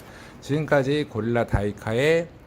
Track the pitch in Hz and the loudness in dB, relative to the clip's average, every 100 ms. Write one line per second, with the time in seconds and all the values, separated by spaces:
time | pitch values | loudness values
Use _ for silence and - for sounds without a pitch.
0 | - - - - - 147 147 147 131 147 | -20 -20 -20 -14 -4 -2 2 2 2 0
1 | 143 107 110 120 110 101 101 101 110 113 | -2 -4 0 0 2 0 0 -4 -4 0
2 | 147 165 170 - | 4 2 0 -12